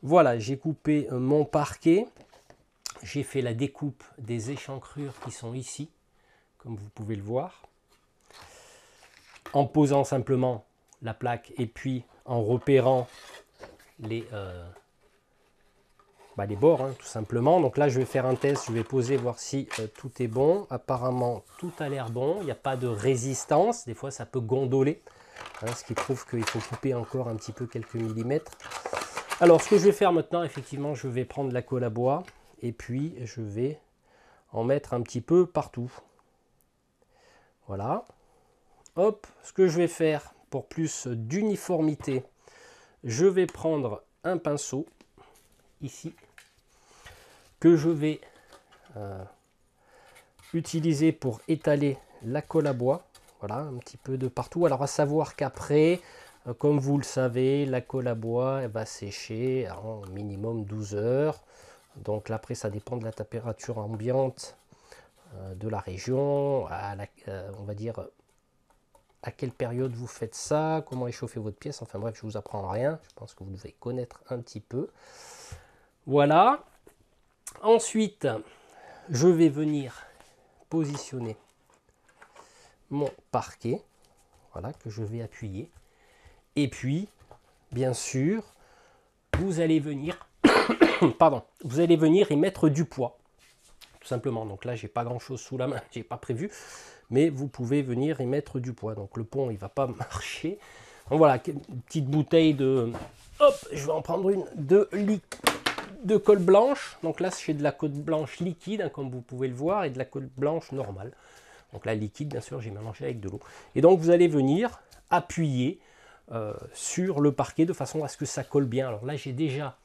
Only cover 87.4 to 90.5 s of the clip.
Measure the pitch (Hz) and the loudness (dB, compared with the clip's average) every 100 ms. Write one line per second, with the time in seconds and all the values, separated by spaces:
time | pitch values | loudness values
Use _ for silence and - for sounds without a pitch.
87.4 | _ _ _ 120 131 123 - 131 143 220 | _ _ _ -2 -2 -2 -4 0 0 0
88.4 | - _ _ _ _ _ _ _ _ - | -4 _ _ _ _ _ _ _ _ -2
89.4 | 190 165 165 160 147 139 151 180 - _ | 0 0 2 2 0 -6 -6 -10 -14 _
90.4 | - | 4